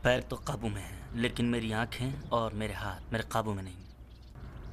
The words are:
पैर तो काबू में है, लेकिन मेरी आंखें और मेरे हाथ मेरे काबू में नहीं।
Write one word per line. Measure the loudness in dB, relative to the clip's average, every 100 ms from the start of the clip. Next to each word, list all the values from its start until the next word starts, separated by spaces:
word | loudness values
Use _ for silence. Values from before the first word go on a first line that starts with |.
पैर | 6 6
तो | 4 -4
काबू | -2 0 0
में | -2
है, | -6 -10 -4 2
लेकिन | 2 4 4
मेरी | 4 2
आंखें | 2 0 0 -2 -2 0
और | 2 2
मेरे | 0 -2
हाथ | -2 -4 -4 -2
मेरे | -2 2
काबू | 2 2
में | -2
नहीं। | -4 -10 -14 -16 -16 -16 -16 -12 -12 -10 -10